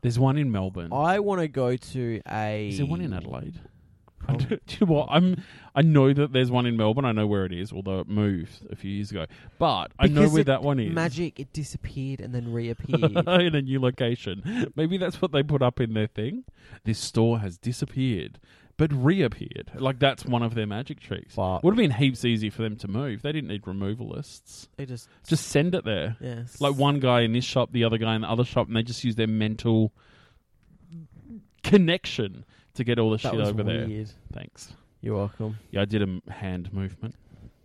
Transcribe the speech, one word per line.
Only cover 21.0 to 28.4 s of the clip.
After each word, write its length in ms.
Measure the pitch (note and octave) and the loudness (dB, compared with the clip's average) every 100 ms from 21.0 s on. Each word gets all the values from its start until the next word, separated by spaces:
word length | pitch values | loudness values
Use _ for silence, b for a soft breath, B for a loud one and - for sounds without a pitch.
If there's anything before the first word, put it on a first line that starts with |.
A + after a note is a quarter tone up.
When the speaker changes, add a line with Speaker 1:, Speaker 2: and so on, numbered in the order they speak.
Speaker 1:
tricks. 340 | - F#2 - - | -10 -10 -8 -4
Speaker 2:
Fuck. 260 | F#2 F#2 | -2 2
Speaker 1:
Would 100 | E3+ | 2
have 40 | A3 | 4
been 140 | G3 | 2
heaps 320 | A2 C#3 B2 | 4 2 2
easier 260 | B2 A2+ G#2+ | 0 2 0
for 100 | - | -4
them 160 | A2 G#2 | -6 -6
to 100 | G2 | -6
move. 360 | G2+ C#3+ G#2 | -4 -4 -6
They 100 | C#3+ | -6
didn't 160 | D#3 A#2 | -6 -6
need 140 | G2 | -8
removalists. 1040 | G2+ G2 G2 A2+ A2 - - - _ - - - | -8 -6 -6 -6 -8 -10 -12 -16 _ -20 -20 -14
Speaker 2:
They 80 | C3+ | -12
just 240 | B2 - b - | -12 -16 b -2
Speaker 1:
Just 200 | D#3+ - | -2 2
send 280 | - E3+ F3+ | 0 2 -2
it 80 | |
there. 320 | - G2+ D#2 A2+ | -4 -4 -4 -6
Speaker 2:
Yes. 400 | B2+ A#2 A#2+ - | -10 -10 -12 -2
Speaker 1:
Like, 160 | C#3+ C#3 | -2 2
one 240 | C#3 C#3+ | 2 4
guy 200 | C3 B2 | 4 4
in 100 | A#2 | 4
this 100 | A#2 | 2
shop, 300 | B2 - A#2+ | 0 0 0
the 100 | B2 | 2
other 140 | A2+ A2 | 2 2
guy 180 | A2+ A2 | 0 -2
in 60 | |
the 80 | G#2 | 0
other 160 | A2+ | 0